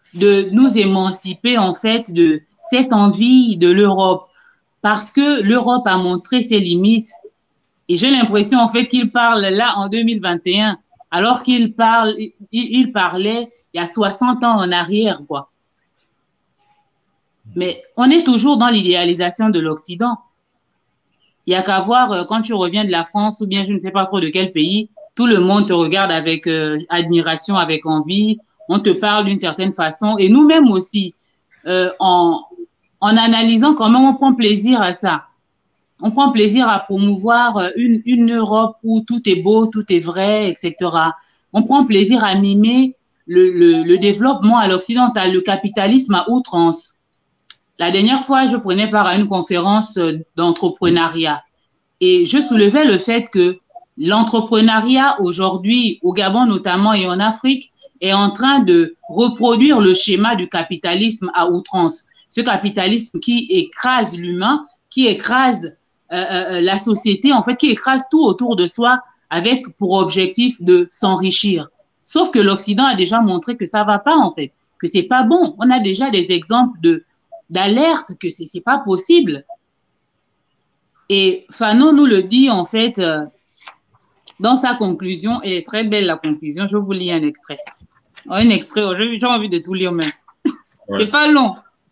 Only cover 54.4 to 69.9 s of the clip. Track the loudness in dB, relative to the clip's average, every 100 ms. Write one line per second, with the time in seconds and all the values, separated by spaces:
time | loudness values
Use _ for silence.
54.4 | 0 2 2 2 2 2 2 0 -4 -2
55.4 | -4 -2 -2 0 0 -2 -4 -2 -2 0
56.4 | 0 0 -2 0 2 0 -2 -2 -2 -2
57.4 | -2 -4 -6 _ -20 _ -2 2 0 0
58.4 | 0 2 4 2 2 -6 -10 -2 -2 0
59.4 | 0 4 4 4 4 2 0 0 0 -2
60.4 | -4 -8 -8 -8 -4 -2 -2 -4 -6 -2
61.4 | -2 -2 -4 -2 -2 -4 -16 _ _ -6
62.4 | -2 -2 -4 -2 -2 -2 -4 -8 -4 -4
63.4 | 0 -2 -2 -6 -2 -2 -2 -6 -8 -4
64.4 | -2 -2 -6 _ _ -2 0 0 -2 0
65.4 | 0 -2 -8 -18 _ _ _ -8 -4 -4
66.4 | -4 -2 -2 -2 -2 -2 0 0 2 2
67.4 | 0 -2 0 0 0 -2 0 2 2 0
68.4 | -2 -2 -2 0 0 0 -2 _ _ -4
69.4 | 0 -2 -4 -6 -2